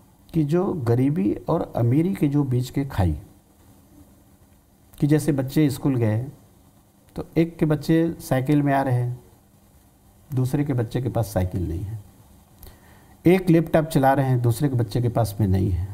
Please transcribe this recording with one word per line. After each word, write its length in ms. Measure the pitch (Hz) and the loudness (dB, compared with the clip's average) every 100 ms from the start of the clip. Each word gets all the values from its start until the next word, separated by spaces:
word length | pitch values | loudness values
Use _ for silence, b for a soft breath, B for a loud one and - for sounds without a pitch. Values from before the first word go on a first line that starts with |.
| _ _ - | _ _ -6
कि 100 | 165 | -2
जो 300 | 143 175 202 | 0 0 0
गरीबी 640 | 175 117 123 139 170 202 - - | -2 0 2 2 2 0 -2 -2
और 240 | 170 - - | -2 -2 0
अमीरी 380 | 117 143 180 | 2 2 0
के 140 | 196 147 | 0 0
जो 160 | 147 | 0
बीच 260 | 135 123 123 | 0 -2 -2
के 160 | 139 139 | -4 -4
खाई 340 | - 90 73 - - _ _ - - _ - - - _ _ _ _ _ _ _ - | 0 0 -2 -8 -20 _ _ -20 -20 _ -20 -20 -20 _ _ _ _ _ _ _ -2
कि 80 | 143 | 2
जैसे 240 | 151 156 | 2 2
बच्चे 380 | 135 131 156 147 | -2 0 2 2
स्कूल 260 | 131 147 123 | 0 -2 0
गए 300 | 110 107 139 - - _ _ _ _ _ _ - | 0 0 -4 -12 -20 _ _ _ _ _ _ -14
तो 100 | - 156 | -4 0
एक 200 | 165 - | -2 0
के 80 | 156 | 0
बच्चे 480 | 151 - 165 165 160 | 0 2 2 0 -4
साइकिल 440 | - 131 135 147 | -4 -2 2 2
में 100 | 139 | 2
आ 80 | 135 | 0
रहे 140 | 139 123 | 0 0
हैं, 280 | 123 123 - _ _ _ _ _ _ _ _ _ - | -2 -6 -14 _ _ _ _ _ _ _ _ _ -6
दूसरे 300 | 127 127 143 | -2 -2 -2
के 100 | 147 | -2
बच्चे 280 | 127 110 127 | -2 -4 -4
के 80 | 127 | -4
पास 160 | 117 - | -4 -2
साइकिल 420 | 92 90 95 80 | -2 -4 -4 -4
नहीं 160 | 85 | -6
है, 160 | 98 113 - - - - _ - b b b b b b 160 | -8 -12 -14 -20 -20 -20 _ -20 b b b b b b 2
एक 240 | 185 185 | 4 4
लैपटॉप 360 | 165 160 165 156 | 2 4 0 2
चला 280 | 143 135 | 2 4
रहे 120 | 143 131 | 4 2
हैं, 160 | 123 | 2
दूसरे 280 | 120 113 143 | 0 0 0
के 60 | 120 | 0
बच्चे 260 | 117 123 | -2 -2
के 80 | 120 | -2
पास 260 | 120 110 - | 0 -2 0
में 80 | 101 | 0
नहीं 240 | 95 98 | 2 0
है। 160 | 85 - | -2 -6